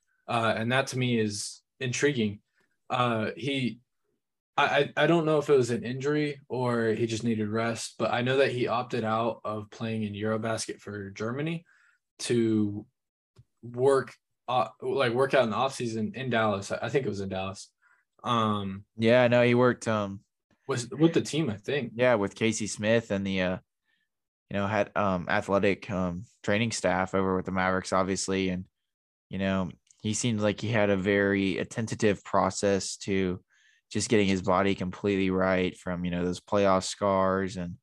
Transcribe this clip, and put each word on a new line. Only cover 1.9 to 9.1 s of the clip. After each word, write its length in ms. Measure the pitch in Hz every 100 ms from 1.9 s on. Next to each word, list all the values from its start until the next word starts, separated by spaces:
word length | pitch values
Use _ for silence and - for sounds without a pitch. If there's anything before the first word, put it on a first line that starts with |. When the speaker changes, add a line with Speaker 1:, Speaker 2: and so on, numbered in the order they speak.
| 127 143 135 107 101 _ _ _ _ -
Speaker 1:
Uh, 400 | 123 123 113 107 -
he, 440 | 143 139 120 - _ _ _ _ _ _ _ -
I, 80 |
I, 400 | 143 139 143 -
I 40 | 151
don't 180 | 170 156
know 140 | 156
if 100 | 147
it 80 | 139
was 140 | 120
an 120 | 113
injury 580 | 117 131 139 151 147 143 -
or 400 | 120 123 117 113
he 180 | 107 117
just 160 | 110
needed 260 | 117 110 104
rest, 460 | 110 117 113 - -
but 160 | 117
I 80 | 120
know 160 | 123 135
that 140 | 131
he 160 | 123 101
opted 360 | 117 120 123
out 380 | 110